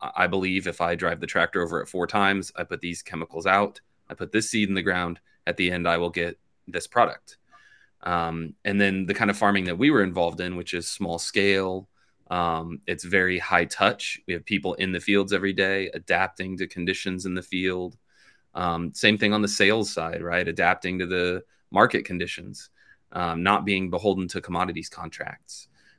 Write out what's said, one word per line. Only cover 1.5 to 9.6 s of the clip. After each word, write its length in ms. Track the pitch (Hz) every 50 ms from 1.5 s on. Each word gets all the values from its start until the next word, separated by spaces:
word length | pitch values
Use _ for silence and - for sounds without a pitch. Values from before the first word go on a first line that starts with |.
| - 95 87
over 180 | 82 85 80
it 80 | - -
four 180 | - 92 87
times, 460 | 85 - 104 98 98 98 95 92 - -
I 80 | - 87
put 160 | - 92 78
these 220 | - 87 85 - -
chemicals 440 | - - 80 80 - - 82 82
out, 340 | 95 95 98 104 98 - - - _ _ _ _ -
I 60 | -
put 180 | - 113 - -
this 180 | 113 110 -
seed 180 | - 113 107 98
in 60 | 98
the 80 | 95 87
ground, 380 | 98 92 90 87 87 85 - _ _ _ _ _
at 100 | 87 87
the 140 | - 90 90
end, 180 | 90 87 85 87
I 100 | 85 85
will 120 | 87 87
get 280 | - 87 85 85 - - _ _ _ _ _
this 200 | - - 87 -
product. 500 | - - 120 120 - - - - - - _ _ _ - - _ _ - _ _ _ _ _ -
Um, 520 | 90 87 85 82 82 82 82 82 82 - _ -
and 160 | 101 101 101
then 260 | 101 98 95 95 95
the 80 | 87 98
kind 160 | - 113 101
of 60 | 98
farming 280 | - 110 101 101 98